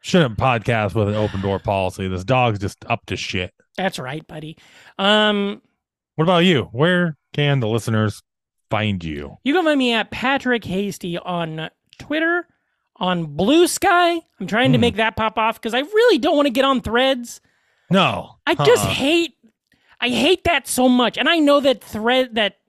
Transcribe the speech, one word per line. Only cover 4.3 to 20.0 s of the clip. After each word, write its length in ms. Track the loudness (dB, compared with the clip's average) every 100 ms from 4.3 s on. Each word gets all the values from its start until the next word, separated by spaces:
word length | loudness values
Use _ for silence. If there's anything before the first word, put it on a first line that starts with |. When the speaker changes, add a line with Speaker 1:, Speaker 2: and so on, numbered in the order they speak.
| -16 -16 -18 _ -20 -20 -2
Speaker 2:
Um, 640 | 2 4 2 0 -4 -8 _ _ _ _ _ -2
Speaker 1:
What 100 | 2
about 200 | 4 4
you? 240 | 2 -2
Where 440 | -2 0 2 0 -4 _
can 260 | -2 0 0
the 60 | 0
listeners 540 | -2 0 0 0 -4 _ _ _ _ _
find 340 | -2 -2 -4
you? 340 | -6 -8 -10 -8
Speaker 2:
You 100 | -2
can 100 | 0 0
find 140 | 0
me 140 | 0
at 180 | -2 -4
Patrick 520 | -6 -4 -2 -2 -4
Hasty 540 | -4 -6 -6 -8 -8 -8
on 520 | -6 -6 -6 -8 -12 _ _ _
Twitter, 480 | -8 -4 -2 -2 -6 _ _ _ _ _
on 280 | -4 -2 -4 -2
Blue 300 | 2 4 2
Sky. 540 | 2 2 2 2 -2 _ _
I'm 60 | -4
trying 260 | 0 2
to 40 | 4
Speaker 1:
Hmm. 40 |
Speaker 2:
make 140 | 2 0
that 180 | -4 -2
pop 220 | -4 -2
off 200 | -2 -4
'cause 140 | -4
I 60 | -4
really 380 | 0 2 4 4
don't 160 | 2 2
wanna 120 | 2
get 140 | 2 0
on 160 | 0
Threads. 600 | 0 0 0 -2 -6 -16 _ _ _ _ _
Speaker 1:
No. 460 | 2 2 -2 -10 _ -2
Speaker 2:
I 80 | 2
just 300 | 4 4 2
Speaker 1:
Uh-uh. 80 |
Speaker 2:
hate, 400 | 0 0 0 0 _ _ _ _ _ _ _